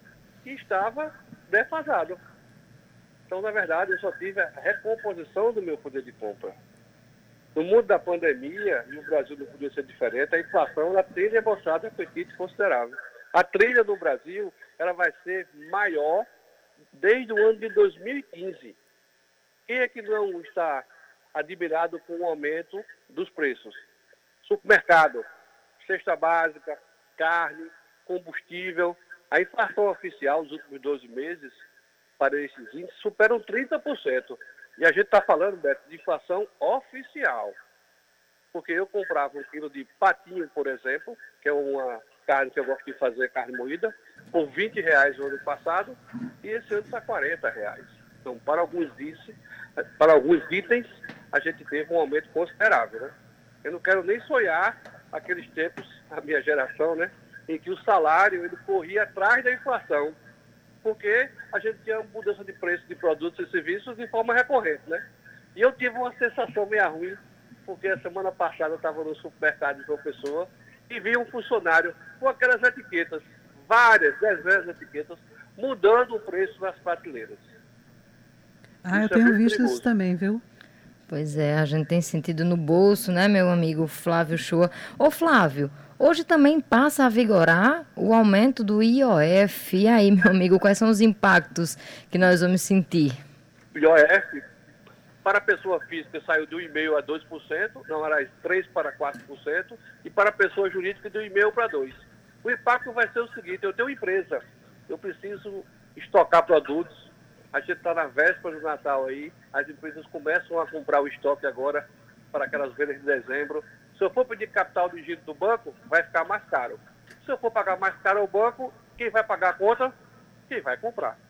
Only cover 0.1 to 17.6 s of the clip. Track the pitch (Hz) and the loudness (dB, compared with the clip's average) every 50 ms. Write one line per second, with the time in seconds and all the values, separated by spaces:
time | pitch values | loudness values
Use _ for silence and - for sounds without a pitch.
0.1 | - _ _ _ _ _ - 254 277 262 - - 208 190 196 226 233 285 311 311 | -20 _ _ _ _ _ -18 -18 -18 -16 -10 -6 -4 -2 -2 -4 -4 -6 -8 -10
1.1 | - - - - - - _ _ - 311 - - 320 320 294 302 269 185 160 160 | -10 -16 -20 -20 -20 -20 _ _ 0 0 0 0 -4 -6 -4 -2 -2 -2 -2 -4
2.1 | 180 - - - - _ _ _ _ _ _ _ - - _ _ _ _ _ _ | -8 -12 -16 -20 -20 _ _ _ _ _ _ _ -20 -20 _ _ _ _ _ _
3.1 | _ _ _ - 185 185 202 214 208 214 190 160 160 165 190 190 190 190 - 190 | _ _ _ -10 -8 -6 -4 -4 -2 -2 -2 0 0 0 0 0 -2 -4 -4 -6
4.1 | - - 175 196 196 196 180 156 - 139 131 185 208 - - 214 226 220 - 208 | -6 -6 -8 -8 -4 -4 -4 -4 -6 -6 -4 -4 -4 -2 -2 -4 -6 -4 -4 -8
5.1 | 190 170 160 - - 185 214 233 233 220 190 170 151 143 - 143 131 135 123 123 | -8 -8 -10 -10 -4 -2 0 0 0 -2 -4 -6 -6 -8 -8 -10 -10 -10 -12 -12
6.1 | 117 - 113 104 101 - - 98 98 - _ _ _ _ _ _ _ _ _ _ | -14 -12 -10 -10 -10 -10 -14 -16 -16 -16 _ _ _ _ _ _ _ _ _ _
7.1 | _ _ _ _ _ _ _ _ - 156 160 175 202 240 226 - 208 165 - 180 | _ _ _ _ _ _ _ _ -6 -4 0 4 4 4 4 4 2 0 0 -2
8.1 | 175 170 170 160 139 123 127 143 170 202 208 202 165 120 117 127 139 151 147 - | -4 -2 0 0 -2 -2 -4 -12 -10 -6 -4 -2 -2 -2 -4 -8 -14 -14 -8 -2
9.1 | 160 147 135 143 147 143 139 - - - 143 139 - 147 139 - - - 131 117 | -2 -2 -2 -2 -8 -16 -16 -16 -14 -12 -12 -10 -8 -8 -10 -10 -8 -4 -4 -2
10.1 | 113 127 143 151 - 165 165 - - 180 151 127 - 160 151 170 185 196 185 - | -2 -2 -2 -2 -2 -2 -2 0 0 0 0 0 -2 -2 -2 0 0 0 0 -2
11.1 | - 180 185 214 214 226 220 220 208 190 - 165 156 165 185 220 - - 180 - | -2 -2 -2 0 0 0 0 0 -2 -2 -2 -2 -4 -4 -4 -8 -12 -10 -12 -10
12.1 | - 165 175 - - - 180 180 - - 208 190 147 123 120 120 123 - - - | -10 -10 -12 -12 -10 -12 -12 -10 -6 -4 -2 0 0 0 -2 -4 -8 -14 -18 -18
13.1 | - - - _ - 165 180 - - 190 220 240 254 247 220 202 202 185 160 156 | -18 -20 -10 _ 0 0 2 2 2 2 2 4 4 2 2 2 0 -4 -2 -2
14.1 | 135 127 - 311 190 202 208 - - _ - - _ - 160 180 180 175 180 165 | -2 -2 -6 -10 -10 -10 -10 -10 -12 _ -20 -18 _ -8 -6 -6 -4 -2 -2 -4
15.1 | - _ - 175 185 190 175 - _ 147 151 160 180 196 208 202 165 147 147 151 | -4 _ -10 -8 -8 -8 -8 -12 _ -20 -14 -8 -4 -2 -2 -2 -2 -2 -2 0
16.1 | 165 196 226 - _ _ _ _ _ _ _ _ _ _ _ _ _ 139 - 196 | 0 -2 -4 -6 _ _ _ _ _ _ _ _ _ _ _ _ _ -2 2 2
17.1 | 226 254 254 214 220 208 214 220 226 208 | 2 2 0 -4 0 2 4 2 2 2